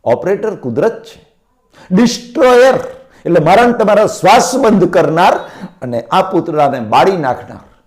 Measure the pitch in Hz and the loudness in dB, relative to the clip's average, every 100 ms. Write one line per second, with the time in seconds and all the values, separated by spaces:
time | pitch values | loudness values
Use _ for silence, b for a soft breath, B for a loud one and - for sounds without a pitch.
0 | 110 127 180 196 214 190 127 117 220 - | -2 -2 -2 -4 -4 -8 -6 -2 -4 -4
1 | - - _ _ _ _ _ B B 185 | -18 -20 _ _ _ _ _ B B 0
2 | 240 - - 311 254 247 262 233 - - | 0 -2 -10 0 4 6 4 2 -6 -16
3 | - b - 170 156 202 240 233 214 208 | -20 b -2 0 4 4 2 0 2 2
4 | 208 - 180 240 262 262 214 196 180 180 | 0 0 0 0 0 -2 0 2 2 0
5 | 151 160 196 - - B 185 _ 123 117 | 0 0 0 0 -8 B -20 _ -8 -8
6 | - 175 190 180 165 151 143 135 110 120 | -2 -2 0 -2 -2 0 0 -2 0 2
7 | 175 190 135 117 101 107 - _ | 2 0 -4 -6 -10 -20 -20 _